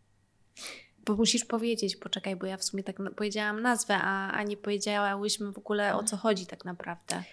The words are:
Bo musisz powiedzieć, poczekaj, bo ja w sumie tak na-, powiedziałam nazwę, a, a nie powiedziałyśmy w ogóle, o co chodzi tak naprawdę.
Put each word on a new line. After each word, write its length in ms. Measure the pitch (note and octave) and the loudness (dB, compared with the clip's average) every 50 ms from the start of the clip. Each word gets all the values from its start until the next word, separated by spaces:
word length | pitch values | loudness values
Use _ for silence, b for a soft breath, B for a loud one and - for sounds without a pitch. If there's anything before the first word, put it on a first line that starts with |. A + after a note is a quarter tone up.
| _ _ _ _ _ _ _ _ _ _ - B B B B B B B B _ - | _ _ _ _ _ _ _ _ _ _ -18 B B B B B B B B _ 0
Bo 100 | - G#3 | 2 4
musisz 300 | G#3 A3+ A3 - A#3 - | 4 6 6 4 2 2
powiedzieć, 500 | - A#3 A3+ A3+ A#3 A3+ G#3+ G3+ F#3+ - | 0 0 0 2 2 0 2 0 -2 -2
poczekaj, 400 | - - F3+ - G3 - G3 F#3+ | -4 -8 -6 -6 -4 -4 -4 -4
bo 100 | F3+ F#3+ | -4 -4
ja 120 | F#3+ F#3+ | -4 -4
w 60 | F#3 - | -4 -4
sumie 200 | - - G3 G3 | -4 -4 -4 -4
tak 160 | - F#3+ - | -4 -4 -6
na-, 120 | G3 F#3+ | -6 -6
powiedziałam 500 | - - G#3+ G#3 G3 G#3+ G#3+ G#3 G#3 G#3+ | -4 -2 -2 -2 0 0 -2 -2 0 0
nazwę, 340 | A#3 B3 A#3+ A3+ - - G3+ | 2 2 2 2 2 2 2
a, 340 | F#3+ - F#3+ G3 G3 G3 G3 | 2 4 2 2 0 0 -2
a 120 | - - G#3 | -2 -2 -2
nie 140 | G#3 G#3 | -2 -4
powiedziałyśmy 960 | G3+ - G#3 G#3 G3+ G3+ G#3+ G#3 G#3 G3+ G3+ G3 G3+ G3+ G#3+ G#3 - G#3 G3+ | -4 -2 -2 -2 0 0 0 2 2 2 2 2 0 0 0 0 0 -2 -4
w 60 | G3 | -6
ogóle, 380 | G3+ - - G#3 G#3 G#3 G3+ F#3 | -6 -4 0 0 2 2 2 2
o 80 | F#3+ G#3+ | 2 2
co 140 | - A3 | 0 0
chodzi 280 | F#3+ - A3 G#3 F#3 F3+ | 2 4 4 4 2 0
tak 200 | - - - - | -8 -12 -10 -8
naprawdę. 580 | F3+ F3+ - - F3+ E3+ - - - - F3 F3+ - | -8 -8 -8 -6 -8 -8 -6 -2 -2 -2 -2 -2 -8